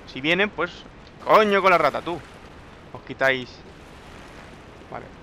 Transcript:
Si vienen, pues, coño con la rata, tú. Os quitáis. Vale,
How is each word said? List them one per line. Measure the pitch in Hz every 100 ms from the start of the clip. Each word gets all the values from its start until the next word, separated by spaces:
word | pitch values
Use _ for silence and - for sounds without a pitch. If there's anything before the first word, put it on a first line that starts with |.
| -
Si | 135
vienen, | 143 175 208
pues, | - 175 - - - - -
coño | - 165 214 196
con | 190
la | 175
rata, | 151 123
tú. | 135 170 - - - - - - -
Os | -
quitáis. | - 123 135 131 123 - - - - - - - - - - - - - -
Vale, | 123 107 -